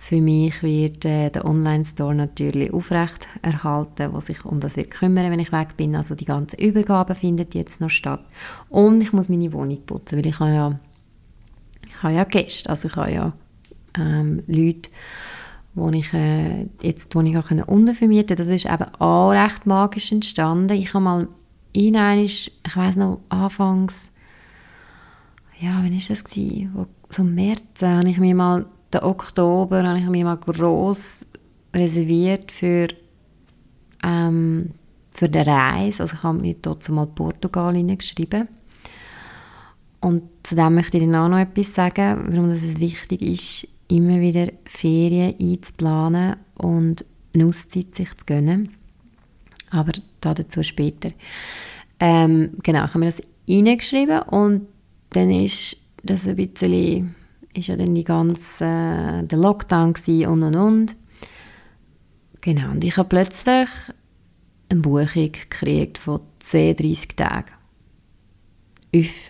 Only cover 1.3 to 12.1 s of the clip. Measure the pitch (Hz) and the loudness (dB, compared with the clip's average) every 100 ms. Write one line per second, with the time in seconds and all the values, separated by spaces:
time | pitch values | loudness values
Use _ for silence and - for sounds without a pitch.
1.3 | - - 156 156 151 156 - 143 147 147 | -2 0 0 2 0 -2 -2 -2 0 -2
2.3 | - 147 143 139 - 170 175 170 - - | -4 -4 -2 -2 -2 -2 -2 -2 -6 -18
3.3 | - 165 151 156 147 151 - 147 151 151 | -8 -4 -4 -2 -4 -6 -6 -6 -6 -8
4.3 | 156 - 151 143 - - - 185 185 180 | -10 -6 -6 -4 -6 -10 -2 0 2 0
5.3 | 170 165 160 156 - 151 151 151 151 151 | -2 -2 -4 -4 -4 -4 -2 -4 -8 -4
6.3 | 143 147 - 208 208 208 196 185 185 180 | -4 -4 -2 0 2 2 2 0 -2 -2
7.3 | 170 175 170 160 - 160 151 139 139 - | -2 -2 -6 -6 -6 -2 -2 -2 -8 -10
8.3 | - - - - - 208 226 220 202 180 | -20 -18 -18 -2 4 6 6 4 0 0
9.3 | 175 170 156 139 139 - - - 147 151 | 0 -2 -4 -6 -8 -8 -10 -6 -4 -2
10.3 | 156 151 151 147 143 - _ _ _ - | 0 0 2 0 -4 -10 _ _ _ -20
11.3 | - - - - - - - 160 | -20 -20 -20 -20 -20 -20 -6 -2